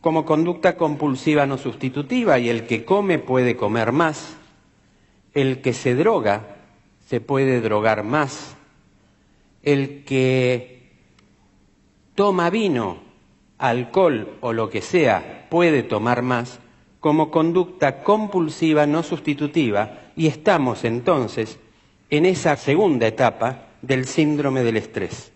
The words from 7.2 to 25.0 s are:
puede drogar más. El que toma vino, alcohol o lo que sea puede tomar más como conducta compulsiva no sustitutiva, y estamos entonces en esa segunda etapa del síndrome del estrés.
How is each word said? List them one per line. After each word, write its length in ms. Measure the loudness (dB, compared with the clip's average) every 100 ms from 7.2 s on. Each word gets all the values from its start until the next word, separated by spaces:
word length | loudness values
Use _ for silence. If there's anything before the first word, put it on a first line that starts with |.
puede 400 | -2 0 2 2
drogar 420 | 0 2 2 0
más. 540 | 0 -2 -2 -6 -16 -20 _ _ _ _ _ _ _ _ _ _
El 400 | 0 0 -2 -8
que 880 | -4 0 2 2 2 0 -4 -20 _ _ _ _ _ _ _ _ _ _ _ _ _ 0
toma 340 | 2 4 2
vino, 480 | 2 0 0 -2 -6 -14 _ _ _ _ _
alcohol 800 | 0 0 0 2 4 2 -6 -8
o 100 | -4
lo 180 | -2 -2
que 120 | -4
sea 680 | -2 2 4 2 -2 -18 -2
puede 340 | 2 4 4
tomar 380 | 0 -2 0 0
más 380 | 0 -2 -4 -12 -20 _ _ _
como 320 | 0 2 2
conducta 720 | 2 2 0 -2 0 -2 0
compulsiva 840 | 0 0 0 -2 -2 -2 0 2 2
no 180 | 0
sustitutiva, 960 | -2 -6 -4 -4 -2 0 0 0 -4 -8 -16 -2
y 100 | -2
estamos 560 | 0 2 2 0 -2
entonces 720 | -4 -2 0 0 0 -4 -8 -10 _ _ _ _ _
en 160 | 2 2
esa 320 | 2 0 0
segunda 500 | 0 2 2 2 0
etapa 640 | 2 0 0 -6 -6 -16 _
del 240 | -4 -2 -2
síndrome 580 | 0 0 0 -2 0
del 120 | 0 -2
estrés. 560 | -4 -8